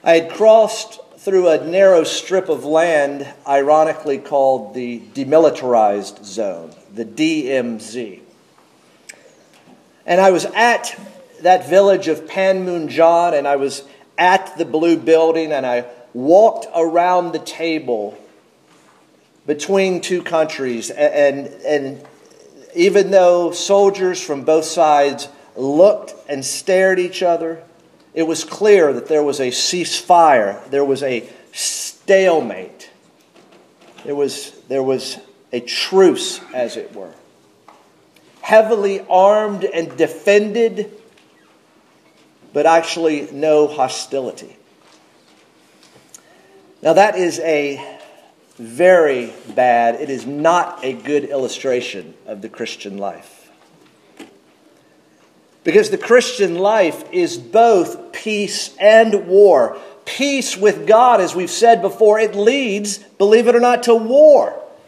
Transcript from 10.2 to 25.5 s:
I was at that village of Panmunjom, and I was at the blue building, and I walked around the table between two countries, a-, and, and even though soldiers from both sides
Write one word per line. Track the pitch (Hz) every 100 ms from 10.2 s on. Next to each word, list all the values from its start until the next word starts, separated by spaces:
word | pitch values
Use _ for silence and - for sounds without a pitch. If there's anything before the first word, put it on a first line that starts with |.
I | 190
was | 175
at | 180 208 233 220 - - - - - -
that | 165 185 131
village | 180 202 190 160
of | 151 -
Panmunjom, | 190 190 190 185 175 151 127 165 170 175
and | 151 143
I | 143
was | 135 127 - _ _ -
at | 175 190 - 156
the | 151
blue | 156 170 160
building, | - 160 165 165 156
and | 147
I | 127 123 120 - -
walked | 123 135 185 220 220 - 170
around | 165 165 180 180 170
the | 160
table | 160 - 165 160 131 113 104 - _ _ _ _ _ _ _ _ _ _ _ _ -
between | 151 - 196 190 175
two | - 180
countries, | 170 165 156 147 131 117 110
a-, | -
and, | 147 147 143 139 135 - 143
and | 147 135 139 - _ _ _ - - -
even | 170 185 196 185
though | 196 180 175 170
soldiers | 175 - 202 196 190 185 175
from | - 143
both | 131 160
sides | 156 175 156 147 143 123 - - _